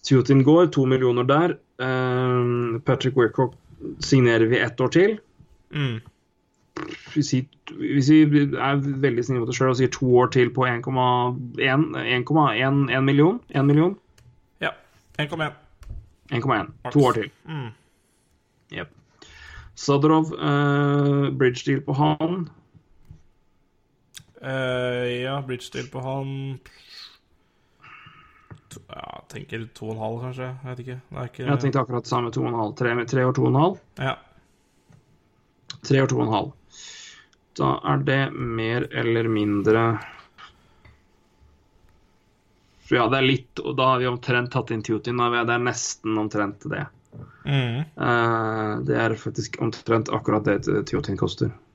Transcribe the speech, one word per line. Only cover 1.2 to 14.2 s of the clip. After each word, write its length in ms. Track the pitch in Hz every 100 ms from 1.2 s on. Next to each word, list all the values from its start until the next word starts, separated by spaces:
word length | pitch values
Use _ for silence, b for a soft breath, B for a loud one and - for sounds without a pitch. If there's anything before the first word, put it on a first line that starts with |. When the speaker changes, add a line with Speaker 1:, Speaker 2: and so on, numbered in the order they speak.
Speaker 1:
der. 320 | 127 143 175 - _ -
Ehm, 1000 | 127 127 127 127 127 123 123 120 120 113
Patrick 340 | - 127 131 127
Wilcock 380 | 113 - 127 - _ - - -
signerer 480 | - 135 120 117 113
vi 100 | 120
ett 220 | 120 120
år 80 | 127
til. 280 | 165 202 214 _ _ - _ _
Speaker 2:
Mm. 300 | 151 139 110 - _ _ _ _ _ _ - - - -
Speaker 1:
Hvis 240 | 151 143
vi, 80 | 127 127 _ -
hvis 400 | - - 139 131
vi 360 | 156 151 147
er 320 | 143 127 131 143
veldig 480 | 139 135 139 120
snille 160 | 120 127
mot 100 | 113
oss 80 | 120
selv 120 | 131
og 60 | 127
sier 140 | 127
to 160 | - 131 123
år 140 | 123
til 160 | 135 120
på 140 | 131
en 160 | 127 120
komma 220 | 127 131 127 123 123 127 120 110
en, 240 | 131 135 160
en 300 | 135 117 123
komma 220 | 123 156 143
en, 320 | 107 135 143 135
en 160 | 131
million? 360 | 135 139 160 240 _
En 180 | 143 139
million? 300 | 147 175 196 _ _